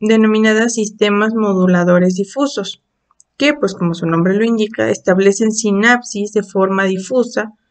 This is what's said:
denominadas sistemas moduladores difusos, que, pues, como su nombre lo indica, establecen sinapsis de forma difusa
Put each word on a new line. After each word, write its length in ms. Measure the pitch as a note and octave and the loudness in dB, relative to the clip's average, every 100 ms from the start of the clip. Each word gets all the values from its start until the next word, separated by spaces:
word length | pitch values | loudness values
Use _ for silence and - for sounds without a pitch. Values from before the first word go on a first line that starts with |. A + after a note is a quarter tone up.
denominadas 760 | G#3+ A3 A3 G#3+ A3 G#3+ A#3 | 0 2 4 2 2 2 0
sistemas 580 | A#3 G#3+ - G#3 G3+ A3 | -2 -6 -2 0 0 0
moduladores 840 | A3+ G#3 F#3+ F#3 F3+ F3 F3+ F3+ F#3 | 0 0 2 2 2 2 2 2 0
difusos, 680 | G3 C4+ C#4 G#3+ F#3+ - _ _ _ _ _ - | -4 -4 -4 -4 -8 -12 _ _ _ _ _ -2
que, 180 | C#4+ | 0
pues, 200 | D4 G3 | 0 -4
como 200 | - F3 | -2 -4
su 120 | E3 E3 | -4 -2
nombre 300 | E3 F3+ G3+ | 0 0 0
lo 80 | |
indica, 460 | A3+ A3+ G#3+ A3 A3 | 0 0 -2 -2 -2
establecen 640 | G3+ - F#3 G3 G3 A3 | 0 0 2 2 2 0
sinapsis 800 | G#3+ G#3+ G3 A3+ B3 A#3+ G#3 G#3 | 0 -2 2 2 0 -2 -8 -6
de 100 | G#3+ | -4
forma 420 | G3 G3 F#3+ F#3+ | -4 0 0 0
difusa 680 | F#3+ F#3 - B3+ A#3+ G#3+ A3 - _ | -2 -2 -2 -2 -2 -4 -8 -10 _